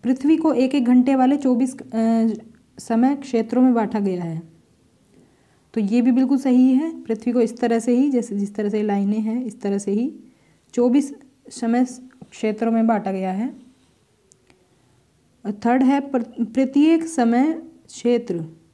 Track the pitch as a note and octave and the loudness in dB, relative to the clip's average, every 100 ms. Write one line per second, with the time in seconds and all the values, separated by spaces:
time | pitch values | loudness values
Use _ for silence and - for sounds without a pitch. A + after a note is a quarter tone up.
0 | A#3+ C4 D4 D#4+ D#4+ A#3+ B3+ D4 A#3+ B3+ | -2 -2 2 2 2 0 0 0 4 4
1 | B3 C4+ B3+ C#4+ C4 A#3+ B3+ - - A3 | 4 2 2 2 0 0 0 -4 -8 -2
2 | A3+ A3+ A3+ G#3+ - - _ - - A3+ | 0 2 0 -2 -12 -20 _ -20 -4 0
3 | B3+ C#4+ - A3+ A3+ B3 B3+ A#3 G#3 A3 | 2 0 -2 -4 0 2 4 4 0 -2
4 | G3+ F3+ E3+ D#3+ - _ _ _ _ _ | -2 -4 -6 -8 -12 _ _ _ _ _
5 | _ _ _ _ _ _ _ - G3+ A#3 | _ _ _ _ _ _ _ -4 0 2
6 | A#3+ B3+ C4 C#4 C4+ B3 B3+ C4 D#4+ E4 | 4 2 2 2 2 4 4 4 0 -8
7 | - A3 B3 B3 A#3+ A#3 A#3+ A#3 A#3 A#3+ | -6 -4 -2 0 0 0 -2 0 0 2
8 | C#4+ B3+ A#3 G3+ G3+ - G#3 G#3+ G#3+ G3+ | 2 0 -2 -4 -6 -4 -4 -2 -2 0
9 | G3 G#3+ A3 A#3 B3+ G3+ G3+ G3+ G3+ G#3 | 0 -2 -2 -4 -6 -6 -4 -4 -2 -2
10 | C4 - - _ _ _ _ - B3 C4+ | -4 -8 -20 _ _ _ _ 0 2 2
11 | C#4+ - - _ - - A#3 A#3+ B3+ - | 0 -8 -20 _ -20 -8 -2 0 0 -4
12 | - _ - - A3 G#3+ A3+ A3+ A3+ G#3+ | -20 _ -20 -6 -6 -2 -2 0 2 0
13 | G3 F#3+ F#3+ F#3+ B3 - - _ _ _ | -2 -4 -4 -4 -6 -8 -20 _ _ _
14 | _ _ _ _ _ _ _ _ _ _ | _ _ _ _ _ _ _ _ _ _
15 | _ _ _ _ G3+ G3+ A#3 B3+ C4 C#4 | _ _ _ _ -12 -4 0 2 2 2
16 | C#4 B3+ A3+ - A#3 - C4+ C#4 D#4 E4 | -2 -6 -6 -8 -6 -2 0 4 4 4
17 | E4 - A#3 A#3 D4 E4 - - _ - | 0 -2 0 2 0 -2 -10 -20 _ -6
18 | A#3+ A#3+ A#3 F3 D#3+ - _ | -2 0 -2 -8 -8 -16 _